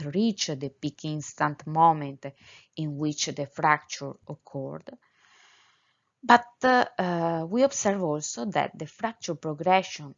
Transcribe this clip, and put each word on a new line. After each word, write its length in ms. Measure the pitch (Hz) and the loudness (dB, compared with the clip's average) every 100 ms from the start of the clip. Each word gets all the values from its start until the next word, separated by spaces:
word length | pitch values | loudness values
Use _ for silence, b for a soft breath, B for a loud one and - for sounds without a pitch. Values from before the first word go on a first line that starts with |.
| 147 | -4
reached 460 | 165 226 202 - 139 | 0 0 0 -4 -4
the 100 | 139 | -8
peak 360 | - 147 - 156 | -6 -8 -6 -8
instant 600 | 151 - - 151 147 - | -6 -8 -2 -2 -2 -4
moment 580 | 160 165 156 143 139 139 - B B B - | 4 6 6 -2 -10 -14 -16 B B B -8
in 200 | 156 143 | -6 -2
which 300 | 151 147 - | -4 -2 -6
the 180 | - 139 | -6 -8
fracture 680 | - 156 147 - - 139 - - | 0 2 2 0 -10 -10 -12 -14
occurred. 680 | 151 - 143 135 156 - 247 b b b b b b b b b b b _ | -14 -12 -10 -10 -12 -16 -20 b b b b b b b b b b b _
But, 240 | 240 240 - - | 6 6 6 -2
uh, 220 | 254 247 - - | 4 4 4 0
uh, 480 | 180 170 165 165 165 | -2 0 0 0 -2
we 160 | 220 | 2
observe 400 | 269 - 208 196 | 2 2 -2 0
also 420 | 170 151 - - 226 | -2 -4 -6 -8 -4
that 320 | 160 - - | -2 -2 -4
the 100 | 156 | -14
fracture 480 | - 226 - - 156 | -8 -8 -8 -8 -6
progression 800 | 160 151 165 190 185 - 143 | -6 -4 2 2 2 -12 -14